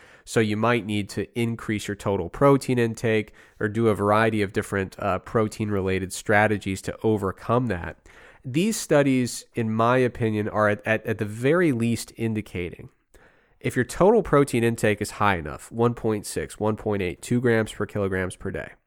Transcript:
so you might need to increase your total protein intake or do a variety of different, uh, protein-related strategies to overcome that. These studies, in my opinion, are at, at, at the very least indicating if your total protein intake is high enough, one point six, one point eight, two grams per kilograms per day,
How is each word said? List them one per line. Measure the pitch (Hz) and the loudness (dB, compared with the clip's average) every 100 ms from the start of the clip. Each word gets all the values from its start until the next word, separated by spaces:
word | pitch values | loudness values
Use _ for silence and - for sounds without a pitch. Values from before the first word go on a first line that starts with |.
| - - | -20 -20
so | - 120 | -4 0
you | 107 104 | 0 2
might | 117 120 101 | 0 0 0
need | 104 98 | -4 -4
to | - 98 117 | -6 -6 -2
increase | 117 117 - 104 - | -4 -4 -4 -4 -4
your | 101 | -6
total | 107 98 87 | -2 -2 -2
protein | - 139 139 - 123 | 2 4 4 2 0
intake | 117 110 117 110 101 - - - | 0 0 0 0 -2 -10 -20 -6
or | 107 | -4
do | 107 113 | 0 2
a | |
variety | 95 101 107 113 110 | 2 4 4 4 2
of | 95 | 0
different, | 110 - 98 95 - | -2 -2 -2 -2 -4
uh, | 101 92 | -4 -4
protein-related | - 117 107 - 107 101 95 95 92 | -2 0 0 -2 -4 -2 0 -2 -4
strategies | - - 104 107 104 98 95 | -8 2 4 4 2 -4 -6
to | - - | -8 -4
overcome | 110 107 98 - - 120 123 | 0 0 0 -4 -2 0 0
that. | 90 82 - - - - - | -4 -6 -12 -20 -20 -20 -16
These | 127 139 214 214 | -6 -2 0 -2
studies, | - 151 139 131 120 - - | 2 2 4 2 0 -4 -8
in | - 113 | -4 0
my | 110 117 127 | 2 4 4
opinion, | 123 - 113 107 104 | 2 0 -2 0 -2
are | 101 104 | 2 2
at, | 104 - | 2 0
at, | 110 | -2
at | - 107 | -2 -4
the | 104 | -4
very | 110 131 170 170 | -2 0 4 2
least | 117 117 117 - - | 2 0 -2 -6 -6
indicating | 113 107 - 92 87 - - _ _ - _ _ _ _ | -4 -2 -6 -6 -8 -10 -20 _ _ -20 _ _ _ _
if | 127 127 | -4 -2
your | |
total | 117 - 185 233 | -2 2 4 4
protein | - 147 143 120 | 4 2 4 2
intake | 117 117 110 104 | 0 2 0 0
is | 101 | -4
high | - 104 90 | -2 0 0
enough, | 76 67 - | -4 -12 -10
one | 113 120 | 0 0
point | 120 113 107 | 0 -2 -4
six, | - 87 76 - | -4 -6 -6 -4
one | 107 107 | -4 -2
point | 110 101 | -2 -2
eight, | 90 - | -2 -4
two | - 120 | -2 0
grams | 120 113 107 | 2 2 0
per | - | -4
kilograms | 107 107 98 95 95 - | -6 -2 -2 -2 -4 -6
per | 98 | -10
day, | 92 - - | -8 -10 -16